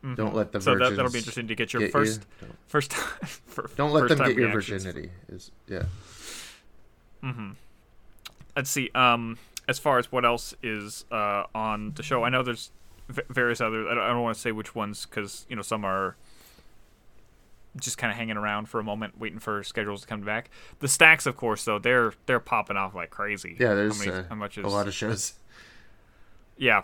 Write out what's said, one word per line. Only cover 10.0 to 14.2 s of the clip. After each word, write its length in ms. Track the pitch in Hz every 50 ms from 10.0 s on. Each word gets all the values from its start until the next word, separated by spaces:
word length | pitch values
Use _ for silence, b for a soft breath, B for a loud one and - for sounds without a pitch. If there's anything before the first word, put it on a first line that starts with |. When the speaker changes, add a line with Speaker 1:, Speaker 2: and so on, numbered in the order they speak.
| 120 -
Speaker 1:
what 140 | - 127 123
else 300 | 120 120 117 - - - - -
is, 420 | 117 110 107 104 104 - - - - 123
uh, 320 | 110 104 104 101 101 95 - -
on 380 | 110 110 110 107 107 107 107 101
the 80 | - -
show, 220 | 151 139 123 113
I 60 | 120
know 120 | 127 127 127
there's 300 | 123 117 113 - - - - - - - - - -
v-, 140 | 127 - - -
various 300 | 127 131 123 120 117 -
other. 260 | 120 110 110 110 110 80
I 60 | 117
don't, 80 | 120 101
I 40 | 107
don't 140 | 120 120